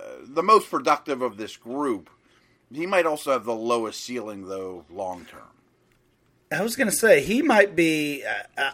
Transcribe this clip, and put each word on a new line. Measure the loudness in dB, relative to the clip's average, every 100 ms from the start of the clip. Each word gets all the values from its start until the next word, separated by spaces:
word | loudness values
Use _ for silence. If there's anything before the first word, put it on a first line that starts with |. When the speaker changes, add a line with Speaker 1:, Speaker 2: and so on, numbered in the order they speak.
| -14 -16
Speaker 1:
the | -10 -4
most | 4 4 4
productive | -4 0 0 0 -4
of | -4 -6
this | -12 -12
group. | -10 -4 -2 -4 -6 _ _ _ _ _ _
He | -10 -2
might | 2 2
also | 0 0
have | -2
the | 0
lowest | -4 0 0 -2 -8
ceiling, | -10 -8 -8 -12 -10
though, | -10 -10 -12 -14
long | -10 -8 -8
term. | -14 -20 -20 _ _ _ _ _ _ _ _ _ -8
Speaker 2:
I | -4
was | -4 -2
gonna | -2
say, | 2 6 6
he | 6 2
might | 4 6 6
be, | 4 2 2 -2 -4
uh, | -6 -8 -8 -4 -4